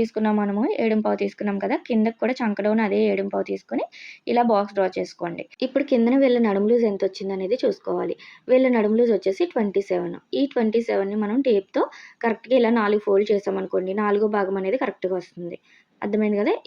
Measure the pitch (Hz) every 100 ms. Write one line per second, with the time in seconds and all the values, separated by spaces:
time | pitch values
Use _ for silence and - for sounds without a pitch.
0 | 226 220 214 214 202 202 302 - 226 214
1 | 208 202 202 - 208 196 202 302 - 220
2 | 214 233 226 262 226 202 208 220 208 208
3 | 214 196 196 196 190 196 - 247 698 -
4 | - - - 240 240 202 208 202 185 190
5 | 180 - 170 170 - - 254 277 277 240
6 | 233 269 269 240 226 196 208 240 226 196
7 | 190 - 190 190 190 254 240 196 190 180
8 | 170 - - - - 254 262 233 214 220
9 | 240 196 190 196 349 247 208 196 196 180
10 | 175 180 - 262 277 247 220 226 233 202
11 | 196 214 208 247 269 202 - 285 - -
12 | - - 233 208 220 254 226 233 208 214
13 | 208 196 214 202 202 196 190 190 185 202
14 | 208 202 214 214 196 190 190 262 233 -
15 | 185 185 - - 170 - _ _ _ _
16 | 208 208 214 202 247 440